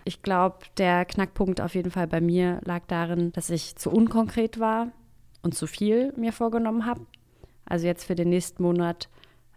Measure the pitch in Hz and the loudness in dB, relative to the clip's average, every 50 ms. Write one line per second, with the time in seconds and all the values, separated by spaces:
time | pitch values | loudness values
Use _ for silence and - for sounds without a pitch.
0 | - 196 - - - 196 190 175 185 190 185 - - - - - 196 180 175 180 | -8 -8 -8 -6 -2 0 2 4 4 2 0 -4 -12 -8 -2 0 2 4 4 2
1 | 180 - - - 196 185 - - 202 185 185 - 170 170 - 185 175 180 - 185 | 2 0 -2 -2 -2 -2 0 0 0 0 0 0 -2 -2 -2 -4 -4 -2 -2 -2
2 | 175 160 170 165 170 170 170 180 180 180 175 - - 180 175 175 - - 180 170 | -2 0 0 2 2 2 4 4 2 2 0 -2 -4 -6 -6 -6 -4 -4 -4 -2
3 | 170 165 175 170 175 170 - 180 - - 175 156 - - - - - - - 220 | -2 -2 0 0 -2 -2 -2 -6 -4 -4 -4 -4 -4 -8 -12 -8 -4 2 4 4
4 | 226 220 214 226 226 214 - 233 226 226 - 226 226 220 220 226 233 240 - - | 4 4 4 2 0 0 0 0 -2 0 -2 -2 -2 0 0 -2 -2 -4 -8 -14
5 | - - - - - - - - - 170 165 - 156 160 - - 202 208 214 240 | -20 -20 -20 -20 -20 -20 -14 -6 -4 -4 -4 -4 -6 -8 -4 -2 2 2 4 4
6 | 254 277 269 233 226 226 226 - 233 233 214 233 226 220 226 233 220 233 240 240 | 2 0 -2 -2 -4 -4 -2 0 -2 0 0 0 0 0 0 0 -2 -2 -4 -6
7 | - - - _ _ _ _ _ - - _ - - - 180 170 165 175 170 - | -8 -14 -20 _ _ _ _ _ -20 -20 _ -20 -6 -2 -2 0 0 0 -2 -2
8 | - - 185 170 170 175 175 180 175 - - - 180 175 175 175 175 170 170 - | -4 -2 -2 0 2 2 2 2 0 -2 -2 0 2 2 2 2 0 0 -2 -6
9 | - - - - - - _ - _ - - | -10 -16 -18 -20 -20 -20 _ -20 _ -20 -20